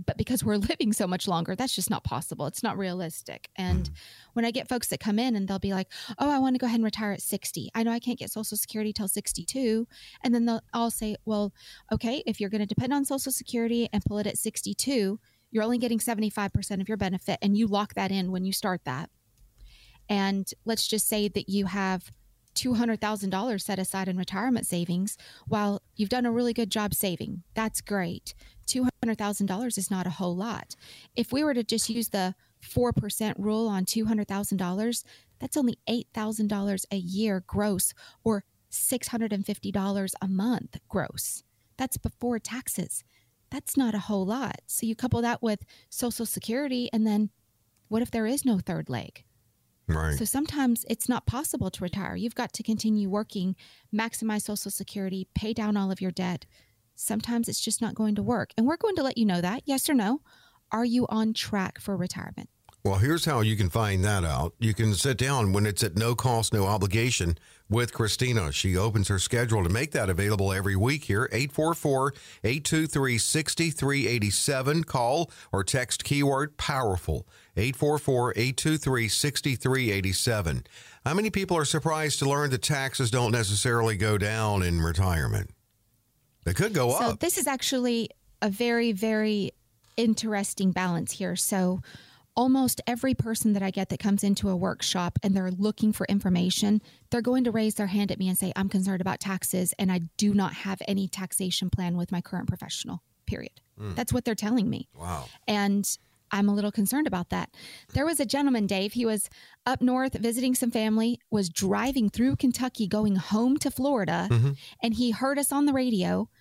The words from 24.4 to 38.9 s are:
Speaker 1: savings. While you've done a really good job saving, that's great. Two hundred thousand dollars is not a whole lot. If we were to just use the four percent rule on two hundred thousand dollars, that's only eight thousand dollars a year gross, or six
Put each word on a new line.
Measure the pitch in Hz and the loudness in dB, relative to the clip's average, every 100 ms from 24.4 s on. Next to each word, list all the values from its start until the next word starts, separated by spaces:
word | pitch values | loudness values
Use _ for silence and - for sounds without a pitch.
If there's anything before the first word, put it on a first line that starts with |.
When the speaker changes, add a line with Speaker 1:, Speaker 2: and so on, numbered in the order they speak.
| 247 240 - | 0 0 0
Speaker 1:
savings. | 175 170 175 196 - - - - | -2 0 0 -2 -4 -14 -18 -2
While | 214 208 202 - - | 0 0 -2 -6 -4
you've | 202 | 0
done | 247 240 | 2 2
a | |
really | 233 240 | 2 0
good | 233 220 | 0 0
job | 220 208 | 0 -2
saving, | - 196 170 - 175 - | 0 -2 -2 -6 -8 -8
that's | - 220 - | -4 -2 -4
great. | - 202 170 180 - - - - - | -4 -2 -2 -6 -12 -18 -20 -14 -4
Two | 254 254 - | 0 0 0
hundred | 233 220 | -2 0
thousand | 208 202 196 | -2 0 -2
dollars | 185 247 214 | -2 -2 -4
is | 190 | -2
not | 190 180 | -2 -2
a | |
whole | 156 180 175 | -2 -2 -2
lot. | 220 214 - - - - - - | -4 -6 -10 -18 -20 -20 -8 -4
If | 240 | -2
we | 262 | 0
were | 302 | 2
to | 247 | 0
just | 220 226 - | 0 0 0
use | 226 226 | -2 -2
the | 202 185 190 _ _ | 0 -2 -4 _ _
four | - - 247 | -4 0 2
percent | - 214 - 214 - | 2 -2 -2 -2 -2
rule | 202 214 226 | 0 0 2
on | 196 190 | 0 0
two | 226 220 | 0 2
hundred | 214 202 | 0 0
thousand | 196 202 196 | -4 -2 -2
dollars, | 180 185 220 233 - - _ _ | 0 0 -2 -4 -8 -20 _ _
that's | 262 311 | -4 0
only | 254 - - | 0 0 -2
eight | 240 - | -4 -4
thousand | - 220 220 214 | -6 -4 0 0
dollars | 208 202 190 - | 0 0 -2 -2
a | 202 | -6
year | 175 190 220 190 - | -4 -2 0 0 -2
gross, | 196 208 185 - - - - | 0 0 0 -2 -4 -18 -4
or | 226 208 - _ _ | -2 -2 -4 _ _
six | - - | -4 -2